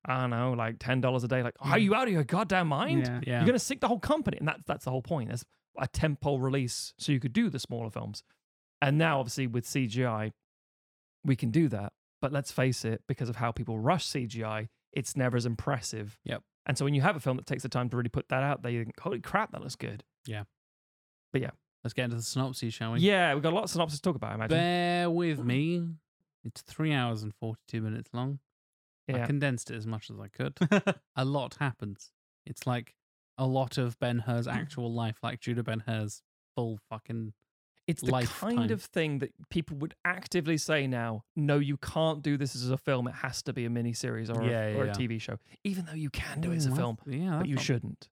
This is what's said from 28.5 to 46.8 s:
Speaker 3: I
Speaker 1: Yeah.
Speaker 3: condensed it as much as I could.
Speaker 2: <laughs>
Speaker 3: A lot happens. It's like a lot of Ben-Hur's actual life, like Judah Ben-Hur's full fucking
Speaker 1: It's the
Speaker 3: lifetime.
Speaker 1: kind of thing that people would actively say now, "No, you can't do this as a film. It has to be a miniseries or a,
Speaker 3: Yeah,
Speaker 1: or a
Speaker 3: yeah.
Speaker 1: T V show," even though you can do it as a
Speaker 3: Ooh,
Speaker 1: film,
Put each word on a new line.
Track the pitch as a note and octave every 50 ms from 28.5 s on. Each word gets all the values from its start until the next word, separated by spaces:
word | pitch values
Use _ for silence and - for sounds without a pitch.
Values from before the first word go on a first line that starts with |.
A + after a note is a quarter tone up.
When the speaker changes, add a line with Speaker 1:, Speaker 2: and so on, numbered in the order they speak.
| _ _ _ _ _ _ _ _ _ _ _ -
Speaker 3:
I | C3+ B2
Speaker 1:
Yeah. | A#2
Speaker 3:
condensed | B2+ C#3+ C#3+ C#3+ C#3 B2 A#2 - -
it | -
as | A2 G#2+
much | A2+ A2+ G#2+ - -
as | A2+ G2+
I | G#2 F#2+
could. | _ - B2+ C#3+ C#3 -
Speaker 2:
<laughs> | F#3 D3 G#3 G3 - G3+ - - _ _ _
Speaker 3:
A | - C3+
lot | C3+ C#3+ C#3+ B2+ C3 -
happens. | - D3 C3+ A#2 _ - G#2 G2+ - - - _ _ _ _ _ _ _
It's | - - - - C3
like | B2 A#2+ A2+ - _ _ _ _ _ _ _ _ _ -
a | C3
lot | C3 C3 C3+ C3 A#2+ - D3
of | B2+ A#2+ A#2 _
Ben-Hur's | - B2 A#2+ A#2+ A2 B2+ A#2+ A#2+ A#2
actual | - B2 B2 - C#3 - B2+ A#2+ A#2
life, | A#2 A#2 A#2 A2 G#2 - -
like | A#2 A2+ A#2+
Judah | - B2 A#2+ A#2+ A#2
Ben-Hur's | - A2 A2+ A2 - A2+ A2 G#2+ G#2 - - _ _ _ _ _ _ _
full | - A#2+ A2+ A2 G#2+ _ _
fucking | A2+ A2 _ - A#2 A2+ A2 G#2+ - _ _ _ _ _ _ _ _ _ _ -
Speaker 1:
It's | E3 -
the | - B2+
Speaker 3:
lifetime. | B2+ B2+ A#2+ A2+ - - F#3 G#3+ A#3+ A#3+
Speaker 1:
kind | A#3 G#3+
of | A3 G3 -
thing | - - F3 D#3+ D#3 C#3+ C3+
that | C3+ - _ - - _
people | - E3+ D3+ - D#3+ C#3
would | C#3+ - - _ _
actively | F3 F3+ F#3 - - - G3 C#3+ D#3 E3 D3
say | - - D#3 D3 C#3
now, | C3 B2+ A#2+ A#2 A#2 A2+ G#2+ - _ _
"No, | E3 D3 C#3+ C#3+ D3
you | C#3+ C#3 C#3+ -
can't | - - - D#3+ D#3+ D#3+ D#3 D3+
do | C#3+ D3+ C#3+
this | C#3 C#3+ B2+ -
as | A#2+ B2 B2
a | C3 C3
film. | _ C#3+ C3+ B2 A#2+ A#2+
It | -
has | - - C3 - -
to | - C#3+
be | B2 B2+ A#2+
a | A#2
miniseries | A#2+ A#2+ A#2 A#2 A#2 - - B2 A#2 A2+ A2 A2
or | A2+ A2+
a, | A#2 B2
Speaker 3:
Yeah, | A#2+ A2+ A2 G#2+ G#2+ G#2+
Speaker 1:
or | G#2
a |
Speaker 3:
yeah. | -
Speaker 1:
T | G#2 G#2 B2 A2+
V | A2+ G#2+
show," | - - A#2 G#2+ _ _ - _ _
even | G3+ F#3+ F#3 F3
though | D#3+ D#3
you | D#3 D#3 C3+
can | - - - - - C#3+
do | E3 F3
it | E3+ D#3+
as | D3
a | C3
Speaker 3:
Ooh, | B2+
Speaker 1:
film, | -